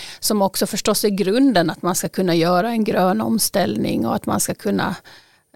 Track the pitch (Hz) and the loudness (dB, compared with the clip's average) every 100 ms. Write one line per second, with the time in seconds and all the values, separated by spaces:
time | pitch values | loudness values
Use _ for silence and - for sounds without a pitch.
0 | - - - 214 196 - 202 202 - - | -18 -8 -2 0 0 0 -4 -2 0 0
1 | 208 196 185 233 277 185 160 147 180 175 | 0 0 0 4 4 4 2 0 -2 -2
2 | 175 - 185 170 170 180 226 233 214 - | -4 -2 0 2 2 2 0 0 0 2
3 | 185 214 226 226 - 196 - 214 208 226 | 2 0 0 0 0 0 0 -2 -2 -2
4 | 226 214 - 202 - 185 202 196 185 180 | -2 -2 -2 -2 -2 -4 -2 -2 -2 -6
5 | - - _ _ _ | -12 -20 _ _ _